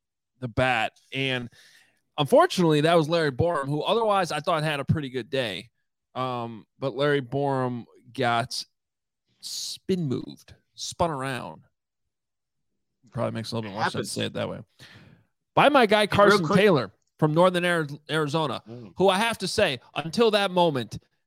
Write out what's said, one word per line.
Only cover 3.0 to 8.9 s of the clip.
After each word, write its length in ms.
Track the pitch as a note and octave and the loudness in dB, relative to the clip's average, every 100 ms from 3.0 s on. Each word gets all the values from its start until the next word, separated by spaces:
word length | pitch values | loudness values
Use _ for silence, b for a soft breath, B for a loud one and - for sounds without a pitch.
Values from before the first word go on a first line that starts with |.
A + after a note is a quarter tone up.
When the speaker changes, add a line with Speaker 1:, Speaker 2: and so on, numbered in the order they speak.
| D3 | 2
Speaker 1:
Larry 240 | E3+ D3+ | 0 0
Borom, 360 | B2 E3 D#3+ C#3 | 0 -2 -2 -2
who 140 | D3+ | -4
otherwise 480 | D#3+ A3 A3 G3 E3+ | 0 0 2 0 0
I 80 | D3+ | -4
thought 240 | E3+ D#3+ | -2 -2
had 160 | D#3 C#3+ | -2 -4
a 60 | C3 | 0
pretty 240 | D#3+ C3+ | 0 -2
good 200 | B2+ A2 | -8 -4
day. 400 | C3 A2+ F2+ A#2 _ _ _ _ | -4 -4 -6 -12 _ _ _ _
Um, 520 | B2 B2+ B2 A#2 A2 - - | -6 -6 -6 -8 -12 -18 -8
but 160 | C3+ C3 | -8 -2
Larry 260 | D3 C#3+ | 0 0
Borom 640 | A#2+ C#3 C#3+ C3+ B2+ A#2+ - _ B2+ | -2 -4 -2 0 -2 -4 -10 _ -16
got 500 | A#2 A#2+ A#2 A#2+ - - _ _ | -4 0 0 -2 -8 -12 _ _